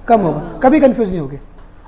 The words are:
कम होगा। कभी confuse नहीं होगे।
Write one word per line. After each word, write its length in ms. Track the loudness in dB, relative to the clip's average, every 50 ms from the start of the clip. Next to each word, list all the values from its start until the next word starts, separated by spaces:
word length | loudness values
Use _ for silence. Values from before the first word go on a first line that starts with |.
| -2 0
कम 120 | 2 2
होगा। 200 | 2 0 -4 -4 -8 -10 -12 0 2
कभी 180 | 2 4 4
confuse 280 | 4 2 2 2 -2 -4
नहीं 100 | -4 -6
होगे। 200 | -8 -8 -10 -14 -18 -20 -20 -20 -20 -20 -20 -20 -20